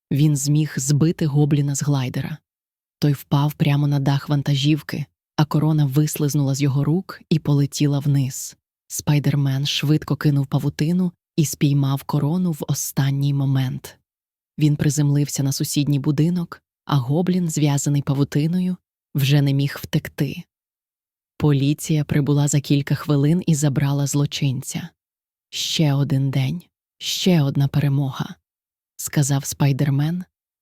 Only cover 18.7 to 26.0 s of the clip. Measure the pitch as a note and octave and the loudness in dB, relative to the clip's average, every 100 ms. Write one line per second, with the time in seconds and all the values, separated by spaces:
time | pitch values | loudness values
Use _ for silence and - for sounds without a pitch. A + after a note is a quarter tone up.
18.7 | F3+ _ _ _ D3 C3+ D3 C#3 C#3 C#3+ | -4 _ _ _ -2 2 2 2 0 -2
19.7 | - - D#3 - - C#3+ E3 - _ _ | -6 -4 -4 -4 -6 -6 -6 -14 _ _
20.7 | _ _ _ _ _ _ - D3+ C#3 C#3 | _ _ _ _ _ _ -2 2 2 2
21.7 | D3+ - D#3 D3 D3+ C#3 C#3+ C#3+ D3 - | 0 -2 -2 0 0 2 2 2 0 2
22.7 | C#3+ - D3 - C#3+ D3 F3 - D3 D3 | 0 0 -2 0 2 2 2 0 0 0
23.7 | C3 C#3+ C#3+ C#3+ C#3+ C#3+ - C#3+ B2+ - | 0 0 0 -2 -2 -2 -2 -4 -4 -6
24.7 | - F3 _ _ _ _ _ _ - - | -10 -12 _ _ _ _ _ _ -8 -4
25.7 | - D3+ C#3 | 0 2 2